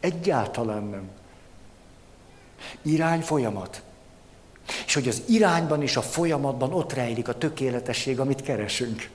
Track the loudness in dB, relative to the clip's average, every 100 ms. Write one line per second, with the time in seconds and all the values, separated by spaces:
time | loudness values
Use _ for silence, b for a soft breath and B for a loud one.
0 | -2 0 2 2 2 -2 -2 -2 -6 -8
1 | -12 -16 -20 -20 -20 -20 -20 -20 -20 -20
2 | -20 -20 -20 B B B B B 0 2
3 | 4 2 2 0 2 -2 -8 -12 -18 -20
4 | -20 -20 -20 -20 -20 -20 B B B 0
5 | 0 -2 2 6 6 4 2 0 2 0
6 | 0 0 2 2 0 0 0 0 -2 -2
7 | -2 -2 -4 -2 -2 0 -2 -2 -2 -4
8 | -2 0 0 0 0 -2 -2 -2 -2 -4
9 | -8